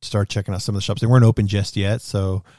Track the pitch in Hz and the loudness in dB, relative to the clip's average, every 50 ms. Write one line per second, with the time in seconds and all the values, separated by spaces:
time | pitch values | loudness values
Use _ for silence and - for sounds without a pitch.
0 | - - - 101 98 - - 104 92 - 95 101 - - 104 98 - - 98 - | -10 -4 -2 -2 -2 -2 -4 -6 -4 -4 -6 -6 -4 -4 -6 -4 -4 -4 -4 -2
1 | 117 113 127 127 117 113 113 - 104 95 104 101 95 - - 101 95 98 110 - | 2 4 6 6 6 6 4 4 0 0 0 -2 -2 -2 -4 -2 -2 -2 -2 -4
2 | - - - 98 95 95 95 95 - _ _ | -6 -6 -4 -2 -2 -2 -4 -4 -6 _ _